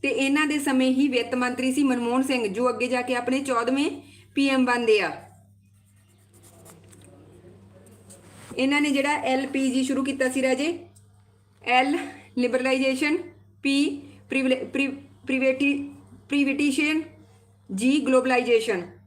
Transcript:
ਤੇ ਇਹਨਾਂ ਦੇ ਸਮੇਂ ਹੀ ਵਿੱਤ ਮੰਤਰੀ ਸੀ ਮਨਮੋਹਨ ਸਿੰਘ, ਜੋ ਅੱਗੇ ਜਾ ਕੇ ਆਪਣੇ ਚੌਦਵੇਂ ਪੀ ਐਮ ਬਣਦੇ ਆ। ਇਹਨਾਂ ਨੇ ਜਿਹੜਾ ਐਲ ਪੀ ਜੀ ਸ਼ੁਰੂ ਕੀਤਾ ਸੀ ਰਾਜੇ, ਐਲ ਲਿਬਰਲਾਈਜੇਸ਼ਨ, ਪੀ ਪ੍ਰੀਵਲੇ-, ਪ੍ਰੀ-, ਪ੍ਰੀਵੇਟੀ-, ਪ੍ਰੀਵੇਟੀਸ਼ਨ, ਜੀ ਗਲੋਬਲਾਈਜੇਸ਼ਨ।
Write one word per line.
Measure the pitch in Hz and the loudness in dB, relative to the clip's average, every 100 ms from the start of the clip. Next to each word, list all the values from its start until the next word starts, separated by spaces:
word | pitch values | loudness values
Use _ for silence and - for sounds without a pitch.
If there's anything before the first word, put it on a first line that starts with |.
ਤੇ | 277 | -2
ਇਹਨਾਂ | 254 269 285 302 | 0 0 2 0
ਦੇ | 302 | 0
ਸਮੇਂ | 285 262 262 | 0 2 2
ਹੀ | 262 285 | 2 2
ਵਿੱਤ | 247 233 247 | 0 -2 -2
ਮੰਤਰੀ | 247 254 254 | -4 -2 -2
ਸੀ | 262 | 0
ਮਨਮੋਹਨ | 277 247 233 247 | 0 0 0 0
ਸਿੰਘ, | 269 254 214 | 0 -2 -2
ਜੋ | 190 247 | -2 -2
ਅੱਗੇ | 226 247 | 0 -2
ਜਾ | 254 | -2
ਕੇ | 247 247 | -2 -4
ਆਪਣੇ | 247 262 | 0 -2
ਚੌਦਵੇਂ | 277 240 233 269 302 - - - - - | 0 -2 0 0 -2 -4 -16 -20 -8 -2
ਪੀ | 277 | 2
ਐਮ | 262 247 | 2 2
ਬਣਦੇ | 240 233 214 | 2 4 2
ਆ। | 170 143 - - - - _ _ _ _ _ _ _ - - - - - - - - - - - - - - - - - - - - - - - | 2 -6 -16 -20 -20 -20 _ _ _ _ _ _ _ -20 -20 -20 -20 -20 -20 -20 -20 -20 -20 -20 -20 -20 -20 -20 -20 -20 -20 -20 -20 -20 -14 -2
ਇਹਨਾਂ | 262 285 | 0 2
ਨੇ | 294 | 2
ਜਿਹੜਾ | 277 277 | 2 0
ਐਲ | 294 254 262 277 | 0 0 -2 -2
ਪੀ | 269 269 | -2 0
ਜੀ | 254 | 0
ਸ਼ੁਰੂ | 262 269 | 0 -2
ਕੀਤਾ | 269 269 254 | -2 -2 -2
ਸੀ | 262 | 0
ਰਾਜੇ, | 262 262 302 - - - - - - _ _ _ - | 0 0 -2 -4 -10 -20 -20 -20 -20 _ _ _ 0
ਐਲ | 247 269 320 - - - - | 2 2 -2 -4 -14 -12 -4
ਲਿਬਰਲਾਈਜੇਸ਼ਨ, | 247 254 262 262 269 262 294 339 - - - _ | 0 0 0 2 0 0 0 -2 -4 -18 -20 _
ਪੀ | 277 277 294 - - - - | 0 2 0 -2 -14 -20 -6
ਪ੍ਰੀਵਲੇ-, | 269 262 254 - | -2 0 0 -2
ਪ੍ਰੀ-, | 269 277 269 - - - | -2 -2 -4 -16 -20 -4
ਪ੍ਰੀਵੇਟੀ-, | 262 262 262 277 285 - - - - - | 0 0 2 0 -2 -6 -14 -20 -20 -4
ਪ੍ਰੀਵੇਟੀਸ਼ਨ, | 285 277 277 294 262 302 311 311 - - - _ _ _ 190 | 0 0 0 0 0 0 0 -4 -14 -20 -20 _ _ _ -2
ਜੀ | 247 294 | 2 2
ਗਲੋਬਲਾਈਜੇਸ਼ਨ। | - 254 254 247 240 233 226 190 170 - | 4 2 4 0 4 2 2 -4 -4 -16